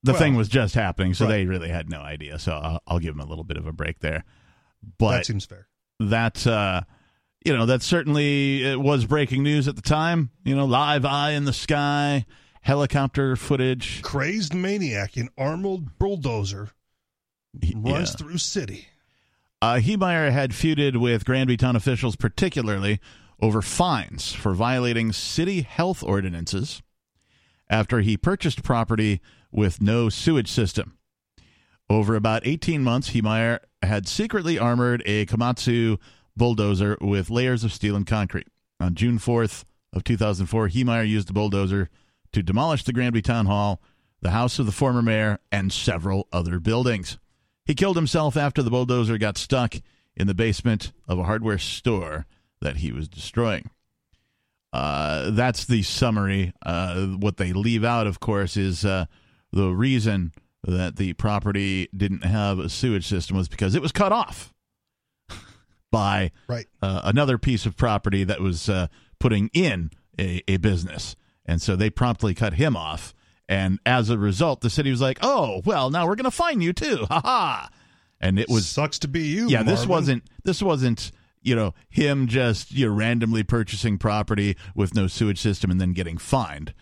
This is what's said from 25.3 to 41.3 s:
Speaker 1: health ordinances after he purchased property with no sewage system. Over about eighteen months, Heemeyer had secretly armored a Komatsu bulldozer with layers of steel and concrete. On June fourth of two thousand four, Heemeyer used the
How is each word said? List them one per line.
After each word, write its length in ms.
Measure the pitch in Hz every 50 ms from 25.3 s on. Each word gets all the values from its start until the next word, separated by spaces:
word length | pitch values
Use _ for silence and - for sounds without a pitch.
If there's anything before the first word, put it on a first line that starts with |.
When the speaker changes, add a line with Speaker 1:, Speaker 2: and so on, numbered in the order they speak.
| - - 165 185 202 180
Speaker 1:
health 400 | 139 - - - 165 185 185 -
ordinances 800 | - - 98 98 95 92 87 82 85 - - 95 110 151 - - - _ _ _ _ _ _ _ _ _ _ _ _ _ _ _ _ _
after 320 | - 110 107 - 123 117
he 160 | 101 107 107
purchased 460 | 98 - 175 196 190 - 165 - -
property 580 | - - 131 117 113 98 113 107 110 107 101 92 - - - _ _ _ -
with 260 | 107 104 95 82 -
no 260 | 104 101 110 120 120 110
sewage 420 | - - - 175 160 139 110 -
system. 460 | - - 113 87 - - - - - _ _ _ _ _ _ _ _ _ _ _ _ _ _ _ _ _ _ _
Over 240 | 104 107 107 101 113
about 320 | 107 104 113 110 113 -
eighteen 380 | 120 151 160 - - 165 147 131
months, 260 | 123 117 127 135 -
Heemeyer 480 | - 120 107 107 110 110 113 117 117 - _ _ _ _
had 240 | - 95 104 101 95
secretly 500 | - - - 214 226 220 208 170 165 170
armored 460 | 117 113 120 120 123 123 123 120 117 -
a 220 | - 104 107 104
Komatsu 720 | - 110 110 120 123 123 - - 123 120 120 117 113 107 98 _ - - _ _ _ _
bulldozer 600 | 104 117 120 117 107 104 101 101 92 101 101 104 -
with 300 | - 101 101 98 90 90
layers 340 | 113 120 127 127 127 117 110
of 80 | 110
steel 240 | - - - 104 101
and 100 | 101 98
concrete. 400 | - 110 107 101 90 - 87 - - _ _ _ _ _ _
On 160 | - 92 87
June 240 | 80 113 120 120 110
fourth 460 | - - 120 117 113 104 - - - - _ _ _ _
of 120 | - 92 -
two 120 | - 120
thousand 300 | 98 110 107 101 87 95
four, 220 | 85 - 113 110 101
Heemeyer 400 | 85 127 127 123 117 117 110 107
used 200 | 107 107 98
the 40 | 87